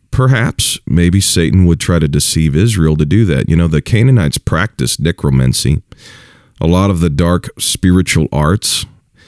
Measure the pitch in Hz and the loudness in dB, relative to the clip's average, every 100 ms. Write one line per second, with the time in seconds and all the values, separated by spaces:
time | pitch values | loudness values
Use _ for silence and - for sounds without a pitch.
0 | _ - 131 131 120 - - - - 80 | _ -2 0 2 0 -4 -6 -6 -2 0
1 | 87 95 - - 80 90 87 82 - 87 | 2 2 0 0 2 2 4 2 0 0
2 | 78 73 - - 80 71 113 107 80 78 | 0 0 -2 0 0 2 0 2 0 2
3 | 76 98 107 67 - 82 85 78 - 110 | 0 0 0 0 0 0 2 0 0 0
4 | 123 127 78 - - 80 104 - 64 - | 2 2 0 -2 -4 -4 -4 -4 -6 -2
5 | 76 85 73 65 65 - 69 76 - - | -4 -2 0 0 0 0 -2 -2 -4 -18
6 | - - - - _ - 80 90 98 90 | -20 -20 -20 -20 _ -6 0 2 2 0
7 | 85 71 85 87 - - - - 92 90 | 0 0 0 0 -4 -8 -6 -2 2 2
8 | 87 - 76 71 76 101 - - - - | 2 0 -2 0 0 0 -2 -6 -8 -16
9 | _ _ | _ _